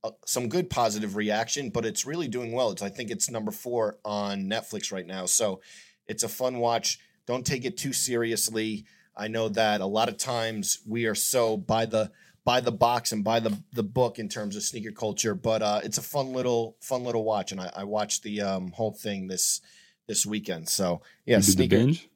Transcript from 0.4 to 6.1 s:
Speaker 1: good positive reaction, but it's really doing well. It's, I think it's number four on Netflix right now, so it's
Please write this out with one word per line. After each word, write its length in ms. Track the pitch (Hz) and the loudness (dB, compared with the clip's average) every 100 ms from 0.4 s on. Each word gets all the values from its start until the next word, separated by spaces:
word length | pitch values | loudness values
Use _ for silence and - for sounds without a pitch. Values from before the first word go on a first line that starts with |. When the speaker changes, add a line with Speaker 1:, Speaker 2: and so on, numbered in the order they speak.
| 123 | 0
Speaker 1:
good 200 | 175 175 | 0 0
positive 460 | 135 117 107 107 101 | 2 2 2 -2 -2
reaction, 560 | 107 104 117 143 131 | 0 0 0 -2 -2
but 140 | 117 113 | -2 -2
it's 200 | - 127 | -4 -4
really 220 | 165 143 | -4 -4
doing 240 | 123 117 | -4 -2
well. 180 | 120 120 | 0 0
It's, 120 | 90 | 0
I 60 | 101 | -6
think 200 | - 113 | -6 -8
it's 220 | 107 - | -4 -2
number 200 | 117 107 | -2 -6
four 460 | 104 127 120 107 104 107 | -8 -4 0 0 -2 -4
on 380 | 104 101 98 95 | -2 -2 -4 -2
Netflix 420 | 113 - 107 - | -4 -4 -8 -6
right 160 | 95 87 | -8 -8
now, 180 | 95 92 | -6 0
so 340 | - 107 95 - - - _ | 2 2 -2 -12 -20 -20 _
it's 160 | - | -10